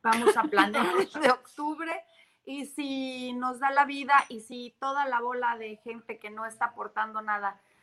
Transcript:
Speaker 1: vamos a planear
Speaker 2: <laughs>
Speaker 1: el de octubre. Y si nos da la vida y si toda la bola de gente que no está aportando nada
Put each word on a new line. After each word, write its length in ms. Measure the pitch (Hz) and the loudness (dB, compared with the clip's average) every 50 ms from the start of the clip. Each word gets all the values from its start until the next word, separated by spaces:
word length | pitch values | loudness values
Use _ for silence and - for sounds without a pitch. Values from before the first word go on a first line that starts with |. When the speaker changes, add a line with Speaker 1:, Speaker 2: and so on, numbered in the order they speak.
Speaker 1:
vamos 340 | - 226 226 233 240 - - | 0 2 2 6 6 6 6
a 60 | 233 | 6
planear 460 | 220 - 208 202 196 208 214 226 240 359 | 2 4 4 4 4 4 4 2 2 2
Speaker 2:
<laughs> 260 | 359 381 381 - - | 2 2 2 0 -2
Speaker 1:
el 80 | 302 | 2
de 80 | 311 - | 4 4
octubre. 600 | 254 - - - - - 294 302 311 302 330 330 339 - - _ _ _ _ _ _ _ _ | 4 4 0 -8 -10 -6 -6 -6 -4 -4 -4 -4 -4 -4 -6 _ _ _ _ _ _ _ _
Y 200 | - 269 285 262 | -12 -10 -10 -10
si 680 | 285 - 302 285 277 269 269 262 262 254 254 254 247 247 | -8 -8 -6 -4 -4 -2 -2 -4 -4 -6 -6 -6 -6 -6
nos 260 | 247 254 254 254 240 | -4 -4 -4 -4 0
da 100 | 277 269 | -2 2
la 160 | 269 285 285 | 4 4 2
vida 300 | 262 277 277 277 247 285 269 - - | 2 0 -4 2 4 4 4 4 2
y 120 | 247 220 | -4 -12
si 360 | 220 - 247 247 247 233 - _ | -12 -12 -12 -12 -12 -12 -12 _
toda 260 | 269 269 277 285 277 | -4 -2 -2 0 0
la 160 | 262 254 240 | 0 0 0
bola 340 | 233 247 247 247 247 240 233 | 0 -2 -2 -2 -2 -2 -2
de 200 | 220 220 214 214 208 _ | -4 -6 -10 -12 -12 _
gente 340 | 240 226 233 - - 220 220 | -14 -14 -12 -12 -12 -12 -12
que 140 | - 208 | -12 -14
no 160 | 214 214 220 226 | -12 -10 -10 -10
está 180 | 220 - 240 | -4 -2 -2
aportando 560 | 233 - 214 208 208 - 214 214 214 214 220 | -2 -2 -6 -10 -6 -4 -4 -4 -4 -4 -6
nada 400 | 220 214 208 208 202 196 196 - _ _ _ _ | -4 -2 -2 -2 -2 -4 -6 -8 _ _ _ _